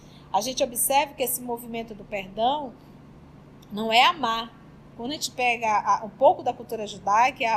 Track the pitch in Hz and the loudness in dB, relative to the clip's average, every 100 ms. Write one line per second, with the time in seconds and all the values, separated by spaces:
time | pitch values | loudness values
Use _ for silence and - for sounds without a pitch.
0 | - - - 190 226 254 254 233 - 277 | -20 -20 -4 -4 -2 -2 -4 -2 2 2
1 | 294 - 254 - 247 233 240 226 226 202 | 0 -2 -6 -4 -6 -8 -8 -10 -10 -14
2 | 190 208 190 202 233 294 269 - - - | -10 -10 -10 -2 0 0 -4 -14 -20 -20
3 | - - - - - - - 202 220 220 | -20 -20 -20 -20 -20 -20 -12 -6 2 6
4 | 294 349 240 226 233 - - - - - | 6 4 -2 -2 -6 -14 -20 -20 -20 -12
5 | 240 311 - - 247 233 220 208 220 196 | -10 -8 -8 -2 0 0 0 0 2 0
6 | 220 - 269 - 247 240 226 220 208 202 | -2 4 4 4 0 -6 -8 -8 -8 -6
7 | 190 208 254 262 226 | 2 4 4 2 0